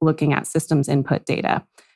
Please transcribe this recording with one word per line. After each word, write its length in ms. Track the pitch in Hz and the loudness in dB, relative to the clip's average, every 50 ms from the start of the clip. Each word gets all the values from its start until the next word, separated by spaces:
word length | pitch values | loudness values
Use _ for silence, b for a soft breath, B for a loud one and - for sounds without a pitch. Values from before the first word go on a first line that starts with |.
looking 320 | 160 156 156 - 151 151 | 0 0 2 2 0 0
at 160 | 143 - - - | 0 0 -2 -2
systems 400 | - 160 - - 160 147 139 - | -4 -4 0 2 0 0 2 2
input 360 | 143 139 131 - - - - | 0 0 0 0 -2 -2 -2
data, 400 | - - - - - - - - _ b b b b b | -4 -4 -2 0 -2 -2 -2 -4 _ b b b b b